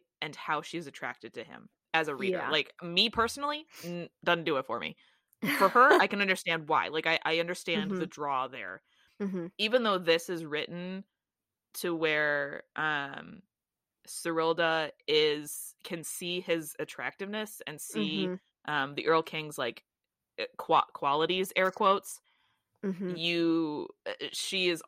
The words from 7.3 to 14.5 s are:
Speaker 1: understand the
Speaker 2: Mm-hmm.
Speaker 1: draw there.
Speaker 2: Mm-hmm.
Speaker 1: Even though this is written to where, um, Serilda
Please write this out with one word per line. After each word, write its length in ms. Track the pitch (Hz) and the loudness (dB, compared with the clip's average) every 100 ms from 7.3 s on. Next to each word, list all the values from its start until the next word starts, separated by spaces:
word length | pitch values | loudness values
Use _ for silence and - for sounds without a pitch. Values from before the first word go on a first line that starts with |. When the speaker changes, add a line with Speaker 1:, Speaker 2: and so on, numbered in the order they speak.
| 165 | 0
Speaker 1:
understand 520 | 170 175 - 160 190 | 0 -4 -2 -2 0
the 40 | 185 | -2
Speaker 2:
Mm-hmm. 80 | 180 | -4
Speaker 1:
draw 420 | - 147 135 131 | -4 -2 -2 -2
there. 340 | 127 95 95 _ _ _ - | -8 -12 -12 _ _ _ -8
Speaker 2:
Mm-hmm. 260 | 202 185 170 - | -6 -4 -6 -4
Speaker 1:
Even 260 | 208 254 | 2 2
though 140 | 220 185 | 2 2
this 300 | 165 165 - | 4 2 0
is 160 | 170 160 | -6 -4
written 580 | 147 - 175 180 190 - _ _ _ _ _ _ - | -6 -6 -8 -8 -10 -12 _ _ _ _ _ _ -6
to 180 | 180 | -4
where, 720 | 165 160 151 151 143 143 147 - - | 0 2 2 2 0 -2 -8 -10 -4
um, 640 | 156 147 139 143 - - - _ _ _ _ _ - | -2 -2 -4 -10 -14 -18 -20 _ _ _ _ _ -14
Serilda 840 | - 170 165 160 | -6 -2 2 2